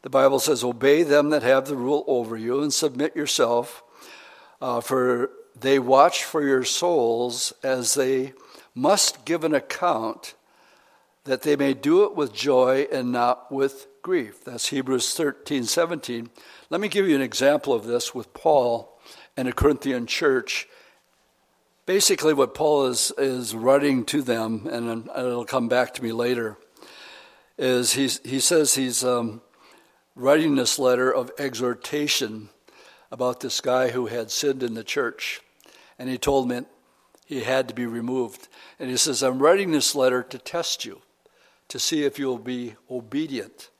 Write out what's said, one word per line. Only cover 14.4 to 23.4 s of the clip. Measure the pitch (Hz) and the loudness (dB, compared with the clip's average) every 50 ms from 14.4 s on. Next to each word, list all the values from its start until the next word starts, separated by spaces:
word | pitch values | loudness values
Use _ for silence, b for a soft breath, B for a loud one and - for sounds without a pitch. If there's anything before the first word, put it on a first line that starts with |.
| - | -16
That's | 139 120 113 - - | -14 -8 -6 -6 -2
Hebrews | 143 139 127 127 131 120 113 - - | -2 -2 0 0 0 0 0 -2 -2
thirteen | - 160 147 - - - - 135 131 117 | -2 -2 -2 -2 -6 -8 -4 -4 -2 -2
seventeen. | 110 - 175 170 170 175 147 - - 120 117 117 117 B B B B B B B B | 0 0 0 0 0 -2 -8 -6 -8 -8 -8 -8 -12 B B B B B B B B
Let | 160 180 | -4 -4
me | 208 208 | -4 -2
give | - 202 196 185 | 0 0 2 4
you | 151 | 2
an | 139 | 2
example | 135 120 - - 139 139 151 143 - 143 | 2 -2 -2 2 4 4 4 2 0 0
of | 123 113 101 | -2 -2 0
this | 117 117 120 - - - | -2 -2 -2 -2 -4 -8
with | 123 110 _ _ | -10 -12 _ _
Paul | - - 165 151 139 123 120 117 113 113 - - B B B B B B B B | -2 2 4 4 4 4 2 -2 -2 -6 -12 -20 B B B B B B B B
and | - 127 127 | -6 -4 -4
the | 120 | -2
Corinthian | - 139 147 143 - - 135 127 123 117 | 2 2 2 2 2 -2 -4 -4 -4 -4
church. | - - - 175 143 131 123 117 - - - - b b b b b b b b b _ _ _ _ _ _ _ _ _ _ _ _ _ _ _ | -6 -4 0 2 2 2 2 -2 -4 -8 -8 -8 b b b b b b b b b _ _ _ _ _ _ _ _ _ _ _ _ _ _ _
Basically, | - 185 202 202 - 190 - 151 156 151 | 0 0 2 2 2 2 2 2 2 4
what | 143 131 - | 4 2 0
Paul | - - 156 151 151 143 135 | 0 -2 2 2 4 4 2
is, | 127 123 - - - - | 0 0 -2 -2 -4 -2
is | - 139 135 127 127 | -2 -2 -2 -2 -4